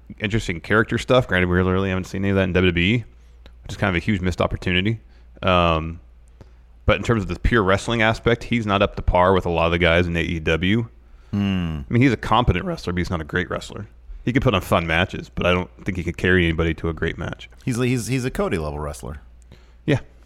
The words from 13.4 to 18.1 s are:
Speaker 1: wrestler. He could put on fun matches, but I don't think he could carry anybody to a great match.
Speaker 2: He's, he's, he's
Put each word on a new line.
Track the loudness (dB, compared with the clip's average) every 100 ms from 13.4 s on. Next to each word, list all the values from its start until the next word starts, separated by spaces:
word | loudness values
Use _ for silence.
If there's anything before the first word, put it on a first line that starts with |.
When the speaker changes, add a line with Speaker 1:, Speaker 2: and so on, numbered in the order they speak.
| -4
Speaker 1:
wrestler. | -6 -10 -14 -16 -18 -20 -10
He | -4
could | 0
put | 2
on | 0
fun | 2 0 2
matches, | 0 0 -4 -10
but | -2 2
I |
don't | 2 0 -8
think | -8 -6
he |
could | -6 -2
carry | 2 4
anybody | 4 2 -2
to | -2 -4
a |
great | -4 -4 -6
match. | -8 -10 -14 -12
Speaker 2:
He's, | -6 -2
he's, | -2 -2
he's | -2